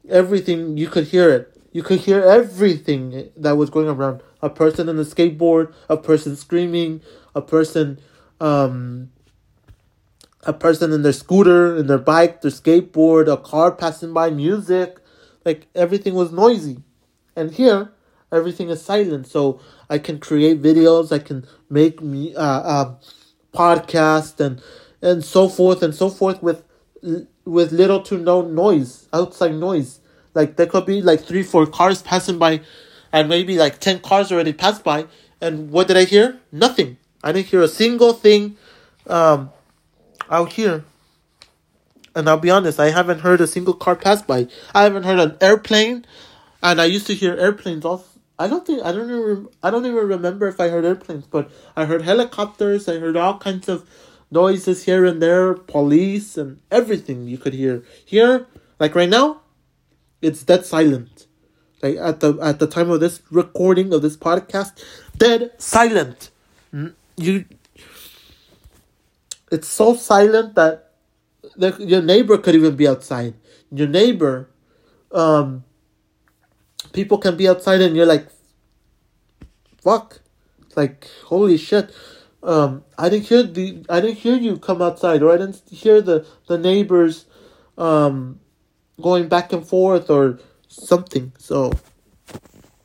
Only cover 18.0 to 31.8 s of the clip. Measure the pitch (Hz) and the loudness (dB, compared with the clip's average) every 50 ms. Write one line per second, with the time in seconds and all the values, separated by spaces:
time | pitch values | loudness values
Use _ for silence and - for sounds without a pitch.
18 | _ _ _ _ _ _ 170 165 165 175 170 - 180 170 165 160 - - 196 214 | _ _ _ _ _ _ -4 -4 -2 -4 -6 -10 -10 -8 -10 -10 -8 -4 -4 -2
19 | 208 180 151 139 127 - - 156 143 139 127 - _ - _ _ _ - 147 151 | -2 -2 -4 -8 -10 -8 -4 -2 -2 -2 -4 -6 _ -20 _ _ _ -8 -8 -6
20 | 151 - 160 147 - - 156 147 151 156 160 151 139 156 160 165 160 165 165 165 | -6 -8 -10 -12 -8 -4 0 2 2 2 2 2 2 2 4 6 6 6 6 4
21 | 165 156 156 147 - - 147 131 - - _ _ _ _ 147 147 156 165 160 - | 2 0 -4 -6 -6 -8 -12 -12 -12 -16 _ _ _ _ 0 2 2 2 0 -4
22 | 160 147 139 139 143 165 - - 156 143 135 135 - 175 147 143 139 127 127 - | -10 -10 -8 -8 -10 -10 -8 -6 -4 -2 -2 -2 -4 -2 -2 -2 -4 -4 -8 -14
23 | _ - - _ _ _ _ _ _ _ - - 175 170 170 170 170 - - 165 | _ -20 -20 _ _ _ _ _ _ _ -4 0 2 2 2 2 0 -2 -2 0
24 | 156 156 156 156 151 151 - - 147 139 127 127 - - - - _ _ _ _ | 2 2 2 0 -2 -4 -6 -6 -4 -4 -6 -8 -14 -20 -20 -20 _ _ _ _
25 | - 180 180 170 151 - - 190 190 185 185 - 180 185 185 180 180 160 151 - | -2 0 0 0 -2 0 2 2 2 2 2 2 2 2 2 2 0 -2 -2 -2
26 | 185 190 190 - 196 190 185 190 170 170 160 160 - _ _ _ _ _ _ - | -4 -4 -2 -2 -2 -4 -2 -2 -4 -4 -4 -4 -8 _ _ _ _ _ _ -16
27 | - 175 165 175 170 - _ _ _ 185 165 175 170 156 156 165 190 190 196 190 | -10 -8 -8 -8 -10 -14 _ _ _ -2 0 0 0 2 2 2 2 2 2 0
28 | 190 - 202 180 165 175 180 180 175 170 160 160 185 214 190 151 131 123 - - | -2 -4 -8 -4 0 0 0 0 0 -2 -2 0 2 2 2 2 0 -4 -8 -18
29 | _ _ - 165 180 175 - - 180 165 156 156 165 185 190 160 135 123 - _ | _ _ -4 -4 -4 -4 -4 -4 -2 -2 -2 -4 -4 -4 -4 -4 -4 -6 -10 _
30 | _ _ _ _ _ _ _ 160 151 147 - - 170 170 - 190 185 - 196 202 | _ _ _ _ _ _ _ -2 -2 0 0 0 0 0 0 -2 -2 -2 -4 0
31 | 185 175 160 156 - - 170 190 190 185 - 170 156 151 - - | 2 2 2 2 0 -4 -6 -6 -4 0 2 2 2 2 0 0